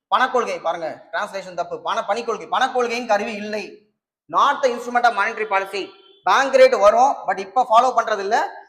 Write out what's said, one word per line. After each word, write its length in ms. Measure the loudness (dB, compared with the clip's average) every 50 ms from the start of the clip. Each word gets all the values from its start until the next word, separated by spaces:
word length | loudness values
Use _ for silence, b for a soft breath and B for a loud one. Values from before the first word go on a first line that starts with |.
| _ -2 0
பணக்கொள்கை? 440 | 0 2 2 0 0 -2 -2 -4 -4 -4
பாருங்க, 240 | -4 -4 -4 -6 -8 -10 -12 -14 _ -8
டிரான்ஸ்லேஷன் 460 | -8 -6 -6 -8 -10 -12 -10 -8 -8
தப்பு. 160 | -8 -8 -8 -8 -6
பண-, 180 | -4 -4 -4 -2 -2
பணிக்கொள்கை, 380 | -4 -4 -4 -6 -6 -6 -6 -4 -2
பணக்கொள்கையின் 540 | 0 0 0 0 -2 -2 -2 -4 -4 -2 0 0
கருவி 220 | 0 0 -2 -8 -8 -8
இல்லை. 200 | -8 -8 -8 -8 -10 -14 -20 _ _ _ _ _ _ _ _ _ -4 0
Not 220 | 2 2 2 2 0 0
the 60 | -2 -2
instrument 320 | -4 -6 -4 -2 2 2 2
of 60 | 2 0
monetary 260 | -2 -4 -4 -6 -6 -2 -2
policy. 300 | -4 -4 -4 -8 -10 -10 -10 -14 -20 _ _ _ _ 0
பேங்க் 300 | 2 2 2 2 4 6 6
ரேட் 160 | 6 6 6 6 4
வரும், 280 | 6 6 6 4 4 2 0 -4 -6
but 100 | -4 -4 -6
இப்ப 200 | -4 0 0 2 4
ஃபாலோ 220 | 4 4 4 4 2 0
பண்றது 240 | 0 0 0 -2 -2
இல்ல, 100 | 0 0 0 0 -2 -6 -12 -20